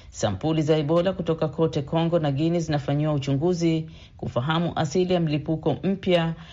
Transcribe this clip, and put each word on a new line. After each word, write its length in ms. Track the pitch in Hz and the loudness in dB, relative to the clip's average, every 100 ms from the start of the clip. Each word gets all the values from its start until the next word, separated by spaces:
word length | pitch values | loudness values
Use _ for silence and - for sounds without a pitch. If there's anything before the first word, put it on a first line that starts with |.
| - | -20
Sampuli 520 | - 107 95 151 160 | -4 -2 -2 0 0
za 160 | 147 156 | 2 2
Ebola 360 | 143 170 180 | 4 2 2
kutoka 340 | 185 170 160 156 | -2 -2 -2 -2
kote 340 | - 160 160 | 0 0 0
Kongo 380 | 135 165 165 170 | -2 0 2 2
na 120 | 151 | 0
Guinea 280 | 135 165 170 | 0 0 0
zinafanyiwa 540 | 160 147 135 143 151 | 0 -2 0 0 2
uchunguzi 720 | 151 135 139 170 175 170 160 160 - - - | 0 0 0 2 2 2 0 -2 -12 -20 -10
kufahamu 540 | - - 131 160 175 - | -6 -4 0 0 0 0
asili 380 | 151 185 180 | 0 0 2
ya 60 | 180 | 2
mlipuko 560 | 160 147 139 160 160 139 | 2 -2 -2 -2 0 -2
mpya 520 | 185 196 - 175 165 165 - | -2 -2 2 2 2 -4 -12